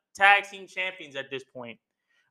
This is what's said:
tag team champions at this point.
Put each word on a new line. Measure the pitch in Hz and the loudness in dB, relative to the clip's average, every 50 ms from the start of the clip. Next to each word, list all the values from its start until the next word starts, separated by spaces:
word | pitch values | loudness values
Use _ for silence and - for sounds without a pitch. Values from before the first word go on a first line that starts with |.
| _ _ - | _ _ 0
tag | - 196 202 202 202 196 - | 4 6 6 6 6 2 -4
team | 202 190 190 170 | -12 -16 -16 -12
champions | - 185 185 185 185 185 160 143 135 | -10 -8 -6 -6 -8 -10 -14 -12 -10
at | 139 135 131 | -10 -10 -8
this | 135 127 | -10 -12
point. | - _ - 127 120 117 110 - _ _ _ _ _ _ _ _ _ _ | -12 _ -16 -16 -16 -16 -16 -20 _ _ _ _ _ _ _ _ _ _